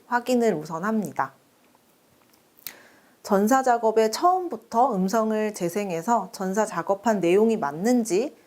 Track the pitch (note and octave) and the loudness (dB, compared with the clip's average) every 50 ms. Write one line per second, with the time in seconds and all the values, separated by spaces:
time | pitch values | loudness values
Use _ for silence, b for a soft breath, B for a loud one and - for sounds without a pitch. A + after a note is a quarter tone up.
0 | _ - A#3+ A#3+ A#3+ B3 B3+ A#3+ A#3 A3 F#3 D3+ D3+ - E3 D#3+ F3+ G#3+ A3+ A3 | _ -4 -4 -2 0 0 0 2 2 2 0 0 -4 -8 -8 -6 -4 -2 -2 -2
1 | F#3+ C#3+ - - C3+ C3 - _ _ _ _ _ _ _ _ _ _ _ _ _ | -4 -4 -4 -4 -6 -6 -8 _ _ _ _ _ _ _ _ _ _ _ _ _
2 | _ _ _ _ _ _ _ _ _ _ _ _ B B B B B B B B | _ _ _ _ _ _ _ _ _ _ _ _ B B B B B B B B
3 | B B B B - - G#3 G3 G3+ G#3+ C4 C4+ C4 C4 A#3+ A#3 A3+ A3 G#3+ A3+ | B B B B -2 0 2 2 4 4 2 2 2 2 0 2 0 2 2 2
4 | A3 A3 A3 - E4 F4+ F#4 F#4 F4+ E4+ A#3 G#3+ - _ - A#3 B3 C#4 A3 F#3 | 2 2 0 2 2 2 2 2 -2 -6 -8 -12 -12 _ 0 2 2 2 2 0
5 | F#3 F#3+ A3+ A3+ A3 A3 A3 G#3+ G#3+ G#3 G#3 - F3+ E3+ - G#3 G#3 G3 E3+ E3 | 0 0 0 0 0 0 -2 -2 -2 -4 -4 -4 -6 -4 -4 -4 -4 -4 -6 -4
6 | E3+ A3+ A#3+ A3 F#3 F#3 - - G3 F#3+ F#3+ A3 G#3+ G#3 F#3 E3+ D#3+ - G3 G3 | 0 0 0 0 0 -4 -8 -6 -6 -2 0 0 -2 -2 -2 -4 -2 -2 -4 0
7 | - A#3 G#3+ G3 F3 E3+ F3+ G3+ A3 A3+ A3+ G3+ - C#3+ C#3+ D#3+ F#3+ A#3+ B3+ B3 | 0 0 0 2 2 4 4 4 4 2 2 0 -2 -6 -6 -2 0 2 2 2
8 | A3 - F3 G3 B3+ D4+ b b b | 0 0 -2 -2 -2 -4 b b b